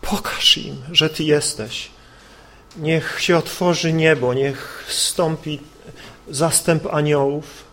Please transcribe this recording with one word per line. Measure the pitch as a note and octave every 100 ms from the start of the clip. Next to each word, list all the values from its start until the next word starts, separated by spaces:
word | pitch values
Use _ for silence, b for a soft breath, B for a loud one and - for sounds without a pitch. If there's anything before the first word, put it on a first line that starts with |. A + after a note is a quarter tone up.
pokaż | - G3+ - - - -
im, | - C#3 C3
że | F3 D3+
Ty | D3+
jesteś. | D#3 D3 - - G#2+ - - B B B B B B B B G3+
Niech | D3+ E3 - -
się | - E3+
otworzy | - - F3+ E3 E3
niebo, | D#3+ D#3+ D3 B2
niech | B2+ C#3 C3 - - -
zstąpi | - - - E3 D#3 D#3 D3 - - - B B B -
zastęp | C3 E3 - - D#3+ -
aniołów. | D#3 D3 D3 C#3 D3 D3+ - -